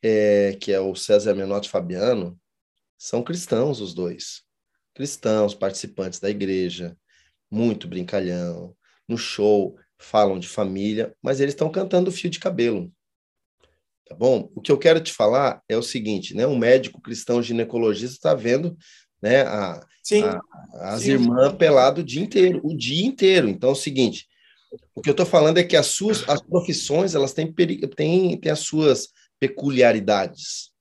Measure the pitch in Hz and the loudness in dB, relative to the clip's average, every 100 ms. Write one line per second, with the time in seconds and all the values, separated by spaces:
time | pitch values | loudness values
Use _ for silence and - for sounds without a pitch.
0 | 113 110 104 101 101 98 - 98 95 90 | 2 2 4 4 2 -2 -2 -2 -2 -6
1 | - 104 107 98 98 101 104 101 87 90 | 2 2 4 -2 -2 -4 -2 -6 -4 -2
2 | 110 117 87 87 _ _ _ _ _ _ | 0 0 -4 -12 _ _ _ _ _ _
3 | - 117 120 175 - 113 139 123 98 85 | -6 -6 -4 -8 -2 -2 0 -4 -8 -8
4 | 90 - - - _ _ _ _ _ - | -8 -8 -14 -18 _ _ _ _ _ -12
5 | 143 - 113 107 104 101 98 95 - - | -12 -6 0 2 0 0 -6 -6 -12 -10
6 | 95 - 98 104 95 95 90 87 87 - | -10 -6 -6 -4 -2 -2 -2 -6 -12 -14
7 | _ _ _ _ _ 104 117 107 85 90 | _ _ _ _ _ -2 -2 -2 -8 -10
8 | 90 101 90 87 87 85 87 _ _ _ | -4 -4 -4 -4 -6 -8 -14 _ _ _
9 | - 117 - - 104 104 92 - _ _ | -8 -8 -6 0 2 4 2 -8 _ _
10 | - 110 104 95 90 - 98 95 101 107 | -2 2 2 0 -6 -6 -4 -4 -4 -4
11 | 110 _ - 135 139 - 156 190 185 180 | -6 _ -4 -2 -2 0 -4 -2 0 0
12 | 185 185 185 - 185 180 120 104 87 _ | 0 -4 -8 -6 -6 -2 -2 -2 -8 _
13 | _ _ _ _ _ _ _ _ _ _ | _ _ _ _ _ _ _ _ _ _
14 | _ 160 240 254 - - - 214 165 160 | _ -2 2 2 -2 -12 0 4 4 4
15 | 160 - 107 127 135 - _ 113 117 127 | 0 0 2 2 0 -4 _ -4 -4 -6
16 | 107 101 87 104 127 135 113 131 - - | -4 -4 -4 -2 0 2 4 4 4 -14
17 | - 117 - 120 117 117 113 120 113 101 | -14 -12 -2 -2 -2 -4 -4 -2 0 -2
18 | 123 131 151 127 113 131 170 175 _ _ | -6 -4 0 0 0 0 -2 -8 _ _
19 | _ _ 104 131 131 107 95 85 - _ | _ _ 2 2 2 -2 -6 -8 -16 _
20 | - 208 208 90 - - - - 92 110 | 0 2 2 -4 -10 -20 -20 -14 -8 -4
21 | 131 135 120 120 139 - 165 139 127 147 | 0 2 2 4 2 4 6 6 6 2
22 | 151 135 208 214 185 170 147 156 117 151 | -6 -6 -2 4 4 4 -4 -6 -4 -2
23 | 226 262 190 185 120 92 123 135 - 131 | -2 2 4 4 2 0 0 0 -2 0
24 | 117 101 - _ _ _ _ - _ - | 0 0 -16 _ _ _ _ -20 _ -6
25 | - 139 175 175 151 170 175 165 - - | -2 0 4 6 6 4 4 2 2 -2
26 | 208 214 - 147 - 180 175 147 - 151 | -2 -2 0 -2 0 -2 0 -6 -2 0
27 | 190 156 135 - 160 160 170 151 139 - | 0 0 -2 -2 -6 0 0 0 -6 -4
28 | 151 175 185 - 156 151 - 156 151 123 | 0 2 2 0 -4 -4 -2 2 4 2
29 | - _ _ _ 135 - 139 131 120 110 | -2 _ _ _ -4 -2 -2 4 4 4
30 | 98 101 92 - - - - _ | 2 0 0 -8 -14 -14 -14 _